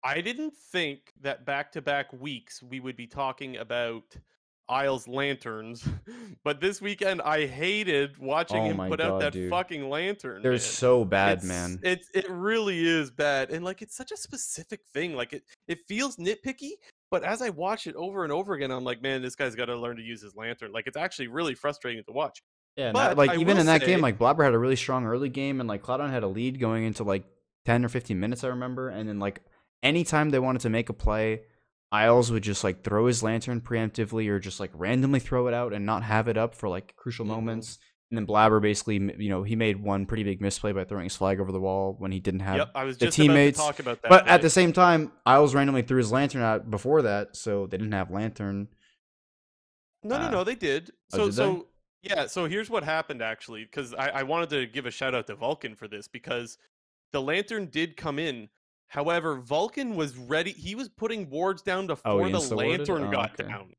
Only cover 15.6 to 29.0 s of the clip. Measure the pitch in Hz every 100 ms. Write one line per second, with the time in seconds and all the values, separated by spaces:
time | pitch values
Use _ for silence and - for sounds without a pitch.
15.6 | - 170 _ 208 269 233 175 214 254 262
16.6 | 285 403 - _ _ 185 175 220 247 156
17.6 | 180 226 - - 175 196 165 147 196 165
18.6 | 135 131 127 120 135 135 127 - 135 113
19.6 | 120 120 120 120 113 113 104 98 113 117
20.6 | 110 110 113 135 180 - 120 135 170 135
21.6 | 143 143 123 117 104 120 151 - _ _
22.6 | _ - 127 233 262 147 139 170 165 202
23.6 | 160 160 135 180 139 104 117 151 143 117
24.6 | 127 131 - 127 113 120 139 131 139 135
25.6 | 120 101 - 131 143 127 104 98 123 135
26.6 | 117 113 113 107 104 95 - _ _ _
27.6 | - 120 123 123 - 95 101 120 131 123
28.6 | 127 127 127 107